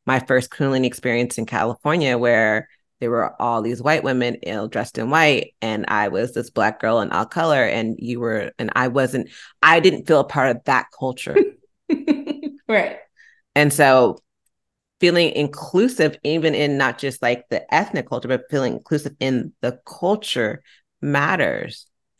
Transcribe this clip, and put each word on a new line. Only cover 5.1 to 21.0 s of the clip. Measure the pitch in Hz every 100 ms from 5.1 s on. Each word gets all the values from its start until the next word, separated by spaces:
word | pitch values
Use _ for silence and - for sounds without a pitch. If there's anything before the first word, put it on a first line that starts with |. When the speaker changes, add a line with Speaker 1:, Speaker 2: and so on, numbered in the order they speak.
| 156 151 127 - -
Speaker 1:
and | 110 107 -
I | 104 104
was | 92 120
this | 120 -
Black | - 107 -
girl | 113 117
in | 101
all | 90 113
color, | 170 165 143 113
and | 113 113 -
you | 120 120
were, | 117 110 - -
and | 107 -
I | 127
wasn't, | 135 127 131 - - - -
I | 156 170
didn't | 180 - -
feel | 151
a |
part | 135 147 131 123
of | -
that | 127 - -
culture. | 131 123 - 403 403 - _ _ -
Speaker 2:
<laughs> | 302 - 285 - - 294 - -
Right. | 214 160 - - _ _ _ _ 147
Speaker 1:
And | 147
so | 143 139 131 117 87 _ _ _ _ _ _ _ -
feeling | 175 175 165
inclusive, | - 143 - - 180 247 254 156 -
even | 147 165 160 135
in | 147 139
not | 131 120
just, | 139 123
like, | 120 123 -
the | 107 -
ethnic | 156 214 165 -
culture, | 120 117
but | 127 127
feeling | 147 127
inclusive | - - 151 147 -
in | 135 127 160 -
the | 120 - -
culture | - 180 214 - 127 110 - _ _ _ -